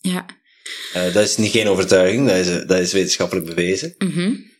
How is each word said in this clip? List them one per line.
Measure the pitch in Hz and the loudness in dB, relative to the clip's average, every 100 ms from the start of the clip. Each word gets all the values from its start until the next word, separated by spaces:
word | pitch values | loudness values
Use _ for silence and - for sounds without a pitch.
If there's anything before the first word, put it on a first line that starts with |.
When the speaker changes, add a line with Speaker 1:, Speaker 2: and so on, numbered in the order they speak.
Speaker 1:
Ja. | 190 180 180 - _ _ - - - | -6 -6 -8 -18 _ _ -16 -14 -10
Speaker 2:
Eh, | 90 90 | -4 0
dat | 95 | 2
is | 104 - | 2 0
niet, | 107 | 0
geen | 113 107 | 2 2
overtuiging. | 92 92 95 92 113 139 | 2 4 4 4 4 2
Dat | 92 | 2
is, | 90 85 - | 2 -2 0
dat | 92 | 0
is | 90 | 2
wetenschappelijk | 98 90 - 87 92 82 | 0 0 -2 -2 -4 -4
bewezen. | 82 87 95 160 - | -4 -2 -2 -6 -6
Speaker 1:
Mhm. | 190 160 185 269 - _ | -4 -2 -2 -4 -8 _